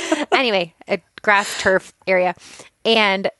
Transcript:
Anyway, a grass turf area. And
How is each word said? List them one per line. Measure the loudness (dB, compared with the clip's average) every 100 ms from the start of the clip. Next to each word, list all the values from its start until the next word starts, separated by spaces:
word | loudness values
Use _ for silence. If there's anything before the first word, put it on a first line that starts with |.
| 0 -4 -2
Anyway, | -2 0 -2 -4 _ -6
a | -6 -6 -8
grass | 0 0 0 -2
turf | 0 0 -2 _ -2
area. | 0 0 -4 -14 -20 -20 _
And | 0 2 2 0 -4 -8